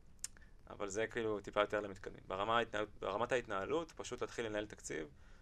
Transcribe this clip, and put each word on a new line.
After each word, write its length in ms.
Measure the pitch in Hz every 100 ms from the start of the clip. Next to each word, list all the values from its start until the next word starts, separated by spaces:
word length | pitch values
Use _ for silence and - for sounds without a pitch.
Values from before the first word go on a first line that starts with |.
| - - - - - - -
אבל 200 | - 101
זה 180 | 98 110
כאילו 320 | 120 110 101
טיפה 220 | 101 104
יותר 200 | 101 104
למתקדמים. 400 | 101 95 - 95 -
ברמה 300 | 95 107 117
ההתנהל-, 280 | 110 104 107 -
ברמת 320 | 104 101 117
ההתנהלות, 600 | 127 110 98 98 156 165
פשוט 300 | - 104 -
להתחיל 240 | 107 - 113
לנהל 200 | 104 110
תקציב, 420 | - - 147 151 - - -